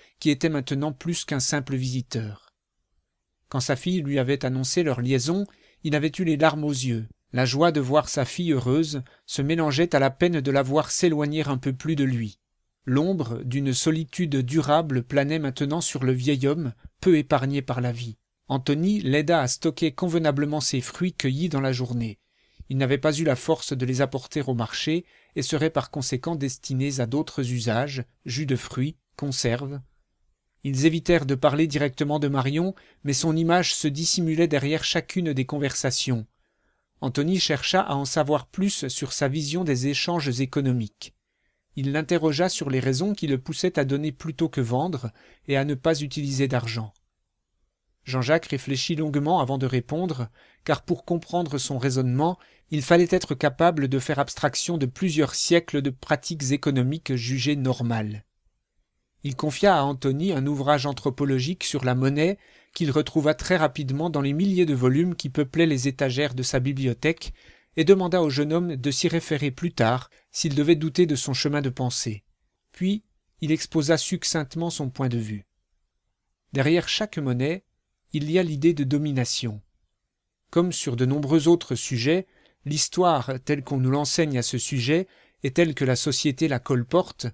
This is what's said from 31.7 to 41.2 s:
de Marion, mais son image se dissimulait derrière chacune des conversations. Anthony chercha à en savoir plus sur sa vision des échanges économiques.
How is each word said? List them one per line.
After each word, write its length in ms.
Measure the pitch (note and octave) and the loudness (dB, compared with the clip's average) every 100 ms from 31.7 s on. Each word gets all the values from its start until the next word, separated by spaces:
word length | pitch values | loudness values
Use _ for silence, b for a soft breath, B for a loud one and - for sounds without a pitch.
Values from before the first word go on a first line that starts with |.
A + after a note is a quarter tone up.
| C#3 C#3+ - C#3+ D3+ | 2 -2 0 -2 0
de 100 | C#3+ | 0
Marion, 460 | C#3 C3 D3 F#3 b b b | 0 0 0 -2 b b b
mais 100 | C#3+ | -4
son 200 | C#3 E3 D#3+ | 0 2 2
image 380 | E3 F3 - | 4 2 2
se 140 | - D3+ | 0 -2
dissimulait 600 | C#3+ E3 - E3 D#3+ E3+ | -2 -2 0 0 2 2
derrière 360 | C#3+ C#3 D#3 | 2 0 -2
chacune 480 | - E3+ - F#3 E3 | -2 -4 -2 -4 -2
des 140 | C3+ C3 | -2 -2
conversations. 800 | D3 C#3 - C3+ - - A#2+ G#2+ _ _ _ _ _ _ - | -2 -2 -2 -2 -2 0 -2 -4 _ _ _ _ _ _ -8
Anthony 400 | C3 C3+ D#3 F#3 | -4 0 0 2
chercha 400 | - C#3+ - F#3 | 0 -2 2 0
à 140 | - | 2
en 100 | C#3 | -2
savoir 440 | C#3 D#3 C#3+ D3 - | -2 0 2 0 -2
plus 400 | - G3 - C3+ | -2 -2 0 -4
sur 240 | - C3+ | -6 -6
sa 160 | - C#3 | -2 -2
vision 360 | D#3 C#3+ F3 | 0 -2 -2
des 220 | E3+ B2+ C3+ | 0 0 0
échanges 540 | C#3+ - F3 C#3+ A#2+ | -2 0 0 0 -2
économiques. 720 | C3 D3 C3 B2 G#2+ - - _ | -2 0 0 0 -2 -10 -20 _